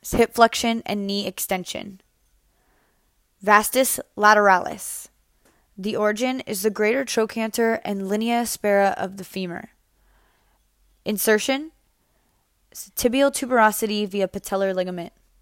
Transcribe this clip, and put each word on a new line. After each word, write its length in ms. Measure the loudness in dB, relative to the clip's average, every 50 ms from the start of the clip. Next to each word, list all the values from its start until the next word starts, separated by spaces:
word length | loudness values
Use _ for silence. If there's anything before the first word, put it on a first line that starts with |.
is 120 | -10 -2 2
hip 220 | 2 2 2 4
flexion 500 | 4 4 4 4 2 -2 -2 -2 -2 -4
and 180 | -4 -6 -4 -4
knee 220 | -4 -4 -4 -4
extension. 760 | -6 -6 -8 -6 -4 -4 -6 -6 -8 -10 -10 -12 -12 -16 -18 _ _ _ _ _ _ _ _ _ _ _ _ _ _ _ _ _ _ _ _ _ _ _ _ _ _ _ _ 2
Vastus 560 | 4 4 4 4 4 2 2 2 2 0 -4 -8 _ _
lateralis. 920 | 4 6 6 6 8 6 6 4 4 2 -2 -8 -10 -12 -12 -14 -14 -16 -18 _ _ _ _ _ _ _ _ _ _ _ _ _
The 200 | -8 -6 -4 -2
origin 460 | 0 0 0 0 0 -2 -2 -2 -4 -6
is 200 | -8 -6 -2 -2
the 80 | -2
greater 340 | 0 2 2 2 2 0 -2
trochanter 760 | -2 -2 -2 -2 -2 -2 -4 -6 -4 -2 0 0 0 0 -2 -4
and 240 | -6 -6 -6 -4 -2
linea 340 | -2 -2 0 0 0 0 -2
aspera 520 | -4 -4 -2 0 2 4 4 4 4 2
of 200 | -2 -4 -8 -8
the 80 | -12 -16
femur. 460 | -12 -10 -8 -8 -8 -8 -12 -14 -16 _ _ _ _ _ _ _ _ _ _ _ _ _ _ _ _ _ _ _ _ _ _ _ _ _ _ -8
Insertion 680 | -6 -6 -2 2 2 2 2 2 0 -2 -2 -4 -10 -16 _ _ _ _ _ _ _ _ _ _ _ _ _ _ _ _ _ _ _
is 220 | -20 -20 -20 -12 _
tibial 360 | -2 -2 0 2 2 2 2
tuberosity 760 | 0 -2 -4 0 2 4 4 4 2 0 -2 -2 -2 -2 -4
via 220 | -4 -2 -2 -2 -2
patellar 460 | -4 -8 -8 -6 -2 -2 -2 -2 -2
ligament. 360 | -2 -4 -4 -6 -10 -10 -12 -16 _ _ _ _ _